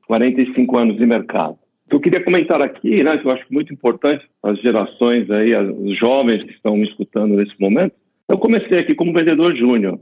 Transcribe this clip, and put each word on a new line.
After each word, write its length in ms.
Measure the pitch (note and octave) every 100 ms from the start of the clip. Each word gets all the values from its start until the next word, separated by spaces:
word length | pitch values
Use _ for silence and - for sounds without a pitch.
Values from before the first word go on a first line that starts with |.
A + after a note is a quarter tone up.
| -
quarenta 320 | A2+ B2+ B2+
e 120 | B2
cinco 220 | - B2 B2
anos 200 | A#2 G#2
de 100 | A#2
mercado. 500 | A2+ - F#2+ D#2 - _ _ _
Eu 120 | C#3+
queria 240 | F3 F3
comentar 360 | F3 F3+ D#3+ D#3+
aqui, 420 | C3+ - A#2+ G#3
né, 140 | D3 D3+
que 80 | C#3
eu 40 |
acho 140 | B2+ -
muito 220 | C#3 D#3
importante 520 | C#3+ B2 G#2+ C#3+ D3 - _
as 160 | G#2 G2+
gerações 680 | B2 A2 F#2+ - A#2+ A#2+ G2
aí, 240 | G#2 A2
as, 140 | A2 G2
os 280 | - G2+ F#2+
jovens 460 | A#2 C3+ A#2+ G#2+
que 100 | -
estão 240 | - A2 G#2
me 80 |
escutando 520 | G#2 - G2+ G2+ G#2+ G2+
nesse 180 | G#2 -
momento. 320 | G2 B2 F#3+ - _ _ -
Eu 100 | F#3+
comecei 400 | A3+ A3+ - F3+
aqui 160 | -
como 180 | D3 E3+
vendedor 420 | E3 E3 D3+ F3
júnior 460 | C3+ B2 A#2+ G2 E2+